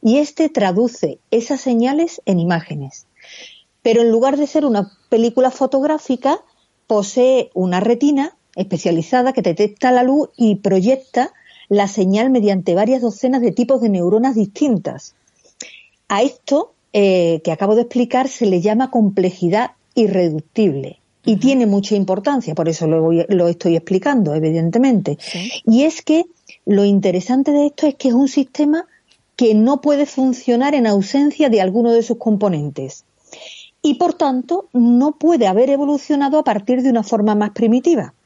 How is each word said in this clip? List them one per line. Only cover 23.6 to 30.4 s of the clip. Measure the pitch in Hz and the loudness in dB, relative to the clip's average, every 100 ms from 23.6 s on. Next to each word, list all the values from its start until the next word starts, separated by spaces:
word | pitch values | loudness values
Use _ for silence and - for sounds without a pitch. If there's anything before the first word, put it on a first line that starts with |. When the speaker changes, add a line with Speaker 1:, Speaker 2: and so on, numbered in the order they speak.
| 180 165 | 0 -2
Speaker 1:
explicando, | - 185 285 277 175 | 0 -2 0 0 0
evidentemente. | 151 156 165 165 226 269 226 - 147 | 0 -2 0 0 2 2 2 -2 -8
Speaker 2:
Sí. | - 175 196 - - | -10 -10 -10 -8 0
Speaker 1:
Y | 226 | 2
es | 302 320 | 2 -2
que | - 311 349 _ _ - - | 0 0 0 _ _ -16 -2
lo | 202 | 2
interesante | 202 202 196 180 185 254 277 | 2 2 0 -2 -2 -2 0
de | 294 294 | 2 0
esto | 285 311 | 0 -2
es | 269 | 0
que | 269 | 0
es | |
un | 240 269 | 2 0
sistema | 277 269 - 294 311 359 _ _ _ _ | 0 -4 -2 0 0 -4 _ _ _ _
que | - 233 | -2 2
no | 214 220 285 | 4 4 2
puede | 294 285 285 | 0 0 0
funcionar | - 262 254 | 0 -2 -2